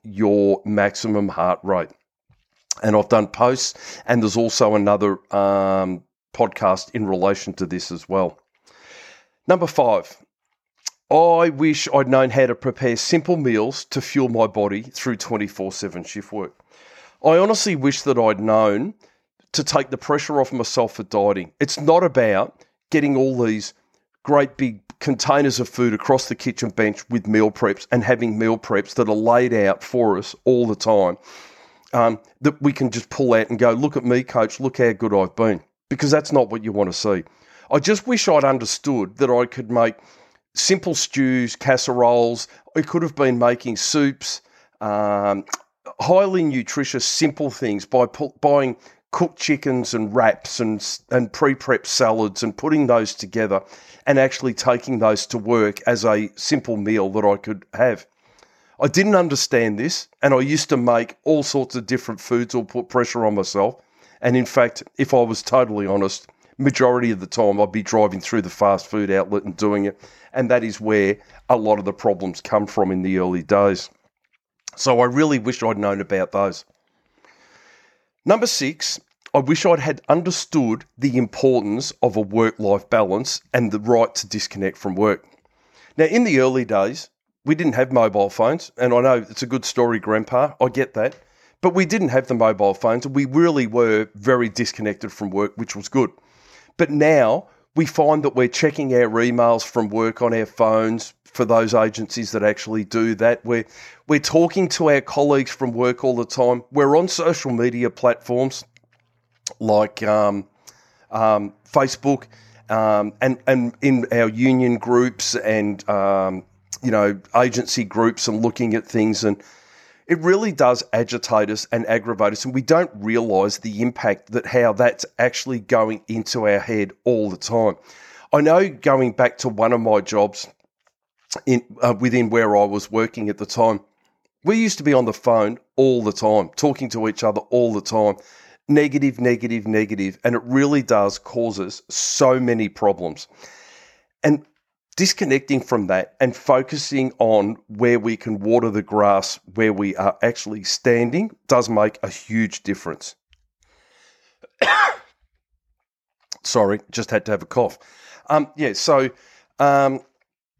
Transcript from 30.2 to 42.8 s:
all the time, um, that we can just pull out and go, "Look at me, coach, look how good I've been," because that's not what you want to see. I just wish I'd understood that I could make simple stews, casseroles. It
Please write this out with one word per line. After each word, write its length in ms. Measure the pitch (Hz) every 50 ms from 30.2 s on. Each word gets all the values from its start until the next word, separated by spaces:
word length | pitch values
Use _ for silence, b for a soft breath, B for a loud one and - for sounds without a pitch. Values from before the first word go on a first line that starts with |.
| 104 - - - -
all 220 | - 127 120 120
the 80 | 113 107
time, 440 | - - - 110 101 95 - 95 B B B B B B B B B B B B B B _ -
um, 260 | 123 117 113 113 107 b b b _
that 200 | 131 147 147 -
we 120 | 139 143 139
can 180 | - 135 123
just 200 | 113 117 - -
pull 220 | - - 139 123 117
out 160 | 113 110 -
and 120 | 120 107
go, 100 | 123 120
"Look 260 | 113 120 139 147 143
at 80 | 139 123
me, 200 | 123 123 127 131
coach, 340 | - - 127 110 107 - -
look 200 | 131 131 - -
how 120 | 127 117
good 240 | 110 95 120 110 104
I've 220 | 98 95 90 -
been," 260 | - 113 110 101 - - _ _ _ _ -
because 220 | 139 135 - 143
that's 220 | 143 151 147 - 147
not 180 | 139 120 101
what 140 | 107 117 107
you 80 | 110 101
want 200 | 101 101 90 85
to 60 | -
see. 240 | - 107 98 90 85 b b b b b b b b b
I 80 | - 147
just 300 | 143 190 214 196 - -
wish 180 | 247 226 -
I'd 180 | - 165 151 135
understood 760 | 139 135 131 117 107 - - - 143 139 117 101 92 104 110
that 120 | 139 127
I 160 | 123 120 123
could 240 | 123 - 131 120 107
make 240 | 123 120 117 113 113 b b b b b b b b b b _ - -
simple 360 | - - 190 190 - 190 160
stews, 640 | - - - - 135 135 131 127 127 123 117 -
casseroles. 920 | - - 135 131 127 - - 123 123 123 117 120 120 120 117 120 120 - b b b b _ -
It 120 | 160